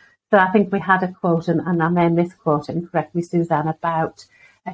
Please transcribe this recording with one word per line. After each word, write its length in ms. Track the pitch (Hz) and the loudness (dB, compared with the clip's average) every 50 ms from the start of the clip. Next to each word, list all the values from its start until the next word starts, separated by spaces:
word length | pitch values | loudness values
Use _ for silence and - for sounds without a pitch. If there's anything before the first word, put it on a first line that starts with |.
| _ _ _ _ _ _ | _ _ _ _ _ _
So 80 | - | 4
I 120 | 196 185 185 | 4 4 4
think 200 | 185 220 202 185 | 4 2 2 2
we 80 | 196 190 | -2 -2
had 240 | 156 190 190 185 190 | 0 0 0 0 0
a 80 | 180 | -2
quote, 380 | 185 - - 180 170 165 165 - | -4 -4 -2 0 0 0 0 0
and, 100 | 165 156 | -2 0
and 240 | - 175 180 170 160 | 0 -2 0 0 0
I 60 | 160 | 2
may 180 | 175 175 170 | 2 2 2
misquote 600 | 170 170 170 175 175 - _ - 165 151 143 147 - | 2 2 2 0 -2 -6 _ -2 -2 -2 0 -2 -4
it, 60 | - | -8
and 140 | 170 170 - | -8 -8 -4
correct 240 | - 165 156 - - | -4 -4 -4 -4 -4
me, 80 | 175 | -6
Suzanne, 460 | 170 - - 175 170 170 165 147 156 | -6 -2 -2 -2 0 0 0 -2 -2
about 580 | 160 160 - - 170 165 160 165 - - - - _ _ _ _ _ _ _ _ | -2 -4 -6 -6 -4 -2 -2 -4 -4 -6 -12 -20 _ _ _ _ _ _ _ _
a 80 | 196 | -16